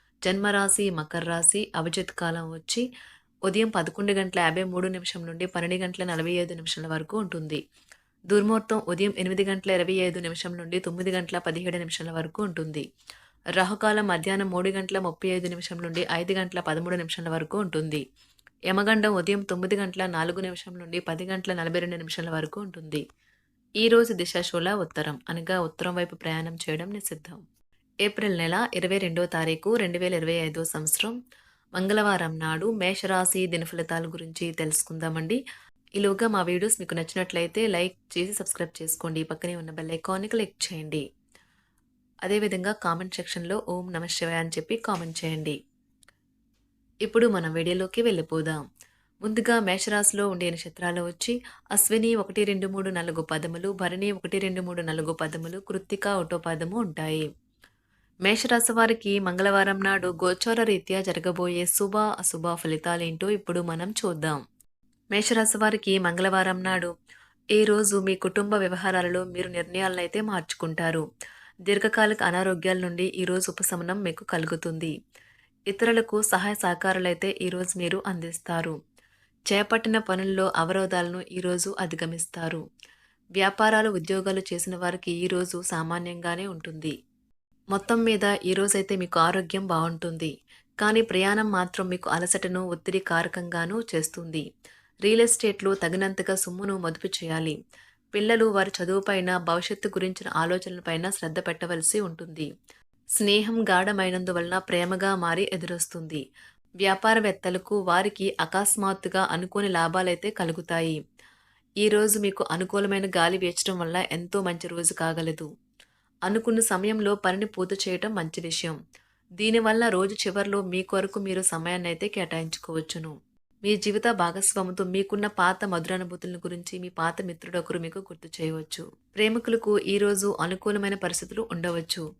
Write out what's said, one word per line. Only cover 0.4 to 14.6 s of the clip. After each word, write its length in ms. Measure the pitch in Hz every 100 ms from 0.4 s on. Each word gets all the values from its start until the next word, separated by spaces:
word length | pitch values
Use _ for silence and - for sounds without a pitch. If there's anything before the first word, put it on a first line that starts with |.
| 202 202 196 - 202
మకర 340 | 165 151 170
రాశి, 480 | 170 170 170 202 - -
అభిజిత్ 340 | 165 180 175
కాలం 360 | - 170 165 160
వచ్చి 340 | 160 - 233 247 - - - _ -
ఉదయం 240 | 190 202 226
పదకొండు 440 | 208 165 - 202
గంటల 280 | 196 190 185
యాభై 220 | 165 165
మూడు 260 | 185 180 190
నిమిషం 380 | 185 180 175 170
నుండి 200 | 165 180
పన్నెండు 280 | 180 175
గంటల 300 | 185 185 180
నలభై 280 | 180 165 165
ఐదు 220 | 180 175
నిమిషాల 320 | 165 165 - 160
వరకు 300 | 160 156 214
ఉంటుంది. 420 | 190 170 156 151 - _ _ - _ _
దుర్ముహూర్తం 580 | 180 208 208 220 214 220 175
ఉదయం 240 | 175 202 196
ఎనిమిది 260 | 180 190
గంటల 260 | 196 190 196
ఇరవై 240 | 185 175
ఐదు 240 | 190 180 180
నిమిషం 380 | 170 170 180 175
నుండి 220 | 165 180
తొమ్మిది 320 | 180 170 185
గంటల 280 | 185 170 175
పదిహేడు 400 | 175 165 180 175
నిమిషాల 320 | 170 - 165
వరకు 300 | 165 160 185
ఉంటుంది. 400 | 208 165 156 151 - _ - - - _ -
రాహుకాలం 600 | 180 185 208 214 214 208
మధ్యాహ్నం 440 | 170 180 196 190
మూడు 180 | 180